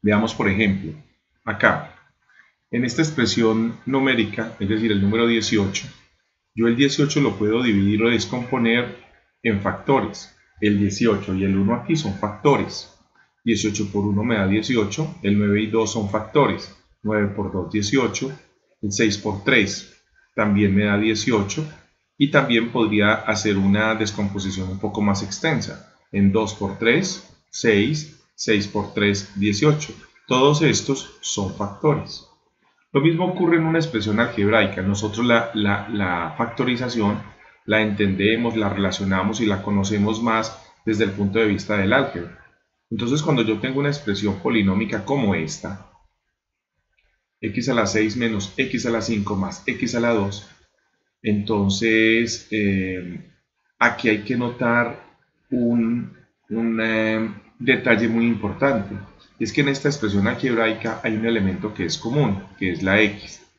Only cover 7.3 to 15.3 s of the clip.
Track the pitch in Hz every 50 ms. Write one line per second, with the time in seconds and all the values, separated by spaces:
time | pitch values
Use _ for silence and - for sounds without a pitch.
7.3 | 98 95 104 104 110 120 127 120 104 101 98 101 107 104 113 117 120 110 - -
8.3 | - 123 120 - - 123 117 113 117 123 123 - - - - _ _ _ _ _
9.3 | _ _ - 117 104 98 98 98 - - - - 139 127 104 - - - - -
10.3 | _ _ _ _ _ - 107 104 104 101 101 95 - - 120 117 104 95 - -
11.3 | 92 95 98 95 95 98 98 107 120 120 - - 165 156 - 107 95 - - 104
12.3 | 104 - - 147 139 107 90 - - - - - _ _ _ _ _ _ _ _
13.3 | _ _ _ 117 110 98 101 107 101 104 104 98 98 104 101 104 101 101 104 123
14.3 | 117 104 98 95 101 107 104 - 127 117 107 98 - - 156 151 - - - 98